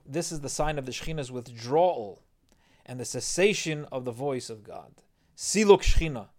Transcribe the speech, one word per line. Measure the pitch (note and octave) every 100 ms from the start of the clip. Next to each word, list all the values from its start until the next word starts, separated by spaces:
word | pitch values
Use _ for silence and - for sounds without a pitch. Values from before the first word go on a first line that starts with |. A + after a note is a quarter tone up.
| -
this | C#3+ D#3+
is | D#3+
the | C3+
sign | - D#3 D3
of | B2+
the |
Shechina's | A#2 - D#3+ B2+
withdrawal | B2+ A#2+ A#2 A#2+ D3 F3+ D3 G#2 F2 _ _ _ _ _ _
and | - B2
the | A#2+
cessation | B2+ - - G3+ F#3 E3 D3+ D3
of | C3+ B2
the |
voice | A#2 C#3+ C3 -
of | A2
God. | G2+ - D2 _ _ _ _ -
Siluk | - G3 G#3 F#3+
Shechina. | - - E3 B2+ G2